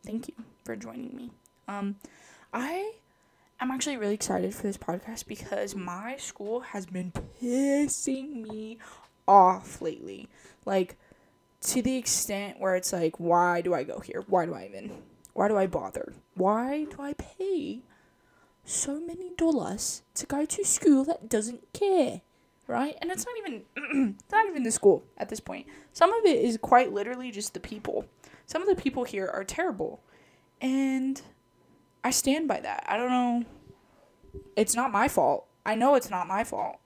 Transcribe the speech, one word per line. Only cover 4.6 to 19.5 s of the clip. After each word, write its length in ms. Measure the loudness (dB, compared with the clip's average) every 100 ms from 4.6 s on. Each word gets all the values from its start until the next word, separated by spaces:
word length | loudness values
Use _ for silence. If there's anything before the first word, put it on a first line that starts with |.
this 160 | -6 -6
podcast 480 | -6 -6 -6 -12 -12
because 480 | -14 -6 -4 -4
my 420 | -6 -8 -10 -10 -10
school 420 | -12 -12 -6 -6
has 260 | -6 -10 -8
been 240 | -8 -6
pissing 1400 | -8 -12 -8 -2 0 2 2 0 -2 -4 -4 -6 -10 -10
me 300 | -10 -10 -14 -20 -20 -20 _ 8
off 560 | 10 10 6 -4 -8
lately. 460 | -8 -8 -12 -14 -16 _ -20 -14
Like, 320 | -2 0 0 -6 _ -20 _ _ _ _
to 200 | -2 0
the 140 | 0 -2
extent 640 | -2 -2 -2 -4 -6 -4
where 160 | 0 0
it's 160 | 0
like, 260 | 0 0 0
"Why 420 | 2 4 6 2
do 140 | 0
I 80 | -2
go 160 | -2 -8
here? 240 | -8 -10 0
Why 180 | 2 2
do 80 |
I 120 | -6 -12
even, 360 | -14 -14 -16 -20 _ -14
why 160 | 0 2
do 80 | 4
I 100 | 2
bother? 460 | 0 -4 -8 -10 -12 _ 0
Why 480 | 2 2 0 -4
do 180 | -6 -8
I 120 | -10
pay 680 | -10 -12 -8 -4 -2 -4 -10 -14 _ _ _ _ _ _ _
so 360 | -8 -4 -4 -4
many 300 | -8 -10 -12
dollars 680 | 0 2